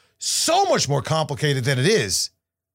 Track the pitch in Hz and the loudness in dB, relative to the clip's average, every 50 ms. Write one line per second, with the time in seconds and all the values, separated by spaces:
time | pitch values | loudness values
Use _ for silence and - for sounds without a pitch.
0 | _ _ _ - - - - - - - 320 370 403 370 302 214 147 131 143 135 | _ _ _ -12 -8 -4 -2 -2 0 2 2 2 4 2 2 0 0 0 -2 -2
1 | - - 151 160 156 - 147 110 151 147 143 131 120 127 139 127 127 175 226 196 | -2 0 0 0 0 -2 -4 -4 -2 0 0 0 0 0 0 2 2 2 2 2
2 | 120 95 87 - - - _ _ _ _ _ _ _ _ | 0 0 -2 -4 -4 -6 _ _ _ _ _ _ _ _